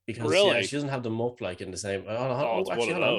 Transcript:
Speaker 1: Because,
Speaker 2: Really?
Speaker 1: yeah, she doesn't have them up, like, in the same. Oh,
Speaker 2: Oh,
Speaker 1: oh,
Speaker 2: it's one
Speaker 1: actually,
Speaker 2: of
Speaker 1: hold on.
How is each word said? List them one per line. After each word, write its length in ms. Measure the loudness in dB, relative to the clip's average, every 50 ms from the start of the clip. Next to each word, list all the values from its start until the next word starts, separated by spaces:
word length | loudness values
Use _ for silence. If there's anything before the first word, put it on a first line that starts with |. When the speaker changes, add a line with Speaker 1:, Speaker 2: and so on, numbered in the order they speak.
| _
Speaker 1:
Because, 240 | -8 -6 -2 0 2
Speaker 2:
Really? 260 | 4 6 6 6 4
Speaker 1:
yeah, 60 | 2
she 140 | 0 0 -2
doesn't 120 | -2 -2 -2
have 140 | -4 -4
them 180 | -2 -2 -2 0
up, 200 | -2 -2 -4 -4
like, 180 | -6 -6 -6 -6
in 100 | -8 -10
the 60 | -8
same. 280 | -6 -4 -4 -4 -4 -4 -4
Oh, 80 | -4
Speaker 2:
Oh, 340 | -2 -2 -2 0 0 0 0 0
Speaker 1:
oh, 60 | 0
Speaker 2:
it's 80 | 0 0
one 80 | 0 0
Speaker 1:
actually, 140 | 2 2
Speaker 2:
of 40 | 2
Speaker 1:
hold 80 | 2 2
on. 100 | 2 2